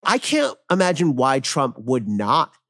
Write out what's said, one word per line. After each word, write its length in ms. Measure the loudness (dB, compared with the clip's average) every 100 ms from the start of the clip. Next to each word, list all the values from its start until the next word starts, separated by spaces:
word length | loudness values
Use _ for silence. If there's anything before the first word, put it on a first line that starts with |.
I 160 | 0 -2
can't 400 | 0 0 0 -4 _
imagine 460 | 0 2 2 0 2
why 240 | 2 0
Trump 360 | -2 -2 -2 -4
would 300 | -2 -2 0
not 460 | -4 0 0 0 _